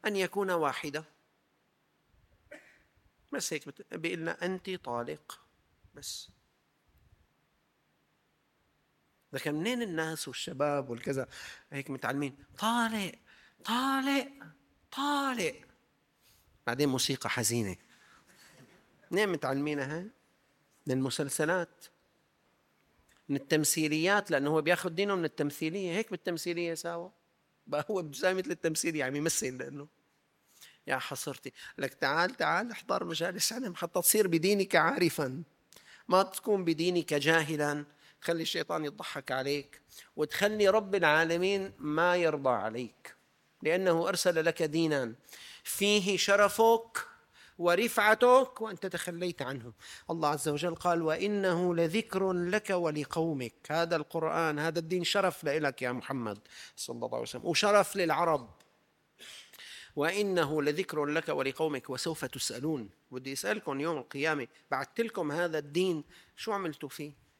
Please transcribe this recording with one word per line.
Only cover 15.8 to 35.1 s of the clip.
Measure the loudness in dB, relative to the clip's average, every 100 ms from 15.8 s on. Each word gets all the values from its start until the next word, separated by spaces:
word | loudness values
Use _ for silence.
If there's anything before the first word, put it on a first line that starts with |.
| _ _ _ _ _ _ _ _ -8
بعدين | 0 2
موسيقى | 2 0 -2 -2
حزينة. | 0 0 0 -2 -6 _ _ _ -20 _ _ -20 -20 -20 -20 _ _ _
منين | 0 0
متعلمينها | 0 -2 -2 -2 -4 -4 -6
هاي؟ | -10 _ _ _ _ _ _ _ -4
من |
المسلسلات، | -2 -2 -2 -4 -2 0 0 -2 _ -20 _ _ _ _ _ _ _ _ _ _ _ _ _ -4
من | -4
التمثيليات، | 2 2 2 0 0 2 4 2 2
لأنه | 0 2
هو | 2
بياخد | 2 0 0 -2
دينه | -2 0
من | -2
التمثيلية. | -2 -4 -2 -6 -4 -4 -4
هيك | -4
بالتمثيلية | -6 -6 -6 -6 -4 -4
ساوى. | -6 -8 -8 -12 _ _ _ _ _ -6
بقى | -6 -2
هو | -4
بجزاي | -4 -2 0
مثل | 0 -4
التمثيل، | -2 -2 0 -2 -2
يعني، | -2 -2
يمثل | 0 -2 -4 -6
لأنه، | -10 -10 -16 _ _ _ _ _ _ _ -20 _ -6
يا | -6
حصرتي. | -4 -8 -8 -10 -12 -14 -18 -8
لك: | -8
"تعال، | -2 2 6 6 4
تعال، | 2 2 0
احضر | -8 0 0
مجالس | 0 -2 -2 0 0
علم | 0 -6 -4
حتى | -2 2
تصير | 4 6 6
بدينك | 4 4 2 4 4
عارفا، | 4 4 2